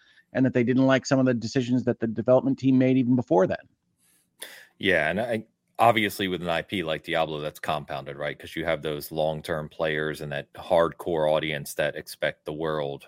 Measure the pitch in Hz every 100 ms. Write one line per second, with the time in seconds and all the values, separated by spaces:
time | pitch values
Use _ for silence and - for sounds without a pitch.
0 | _ _ _ - 131 123 120 127 131 131
1 | - 135 127 120 110 139 120 127 117 110
2 | 113 107 113 127 135 135 135 131 131 131
3 | 120 127 - 170 180 92 - _ _ _
4 | _ _ _ - - - - - 101 85
5 | 76 92 120 110 - _ _ - 113 113
6 | 104 - 95 87 85 82 80 101 80 78
7 | - 80 78 76 76 - - 78 71 73
8 | 69 71 73 - 76 82 82 78 78 73
9 | - 80 78 78 82 78 76 - 80 76
10 | 78 73 73 71 - - - 87 85 -
11 | 90 82 76 78 78 73 71 - 73 78
12 | - - 76 - - 76 80 78 71 71